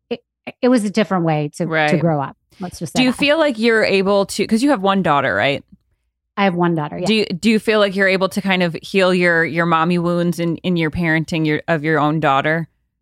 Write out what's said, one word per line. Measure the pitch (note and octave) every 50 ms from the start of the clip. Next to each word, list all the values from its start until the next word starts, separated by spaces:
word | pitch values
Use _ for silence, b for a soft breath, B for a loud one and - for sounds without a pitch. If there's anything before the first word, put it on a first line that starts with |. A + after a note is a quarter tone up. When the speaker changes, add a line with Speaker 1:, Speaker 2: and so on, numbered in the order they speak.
| _ _
Speaker 1:
it, | A#3+ - _ _ _ _ _ - - _ -
it | B3
was | B3+ A#3+ G3+
a | G#3+
different | F3 A3 G#3 - F#3+ F3+ E3+
way | E3 D#3 D3+ D3+ D3 -
to, | - F3+
to | D#3
Speaker 2:
Right. | D#3+ D#3+ D#3 D3+ D3+ D3
Speaker 1:
grow | C#3+ E3+ D#3+ D3
up. | C3+ - - _ _ _ _ -
Let's | F#3+ F3+ - -
just | F3 - -
say | A3+
Speaker 2:
Do | B3+
you | B3+ B3
Speaker 1:
that. | -
Speaker 2:
feel | C#4+ C#4 D4 E4
like | D#4+ D4 B3 A3
you're | A3 A#3 A3+ A3 G3+
able | - G3 F#3+ F#3+ F#3+ G3+ G3+ G3
to, | - - - G3+
'cause | - A3 A3+ A#3+
you | C#4+
have | C#4+ G#3 F#3
one | G3 G3 G3 F3+
daughter, | E3+ C#3+ C#3+ C3 C3 F2+
right? | G2 G#2+ C3+ C#3+ - - _ - _ _ _ _ _ _ _ _ _ _ _ _ -
Speaker 1:
I | G3+
have | G3 F3
one | F3 F3 F3 E3+
daughter, | D#3+ D3 D3+ E3+ E3+
yeah. | F3+
Speaker 2:
Do | F#3 A3
you, | A3 G3+
do | - - D#3+ - G#3+
you | A3+ G#3+
feel | - - G#3+ G#3+
like | G#3 G3+ F3+
you're | G3 G3 F#3+
able | F#3+ F#3 F#3+ F#3
to | - G#3 -
kind | G3 F#3+ F3+ F3+
of | E3+ D#3 - -
heal | - - G3 F#3+ F3+ F#3
your, | F#3 F3+ F3 E3+ E3 E3
your | E3 - E3 E3+
mommy | E3+ E3+ D#3+ D#3+ E3+ F3+ F3
wounds | E3+ F3 F3 F3 F3 F3 E3+ -
in, | E3+ E3+ E3 -
in | - F3+ F3+
your | E3+ E3 D#3
parenting | D3+ F3 F3 E3 D#3 D#3+ D#3 - - D#3+ D#3+
your, | D3+ D3+ - - -
of | E3+ D#3 C#3+
your | D#3 D#3+ D3
own | C#3+ D3+ D3+ D#3+
daughter? | D3+ D3+ C3+ C3+ C#3 D3+ D#3 E3 D#3+ - _ _ _ _ _ _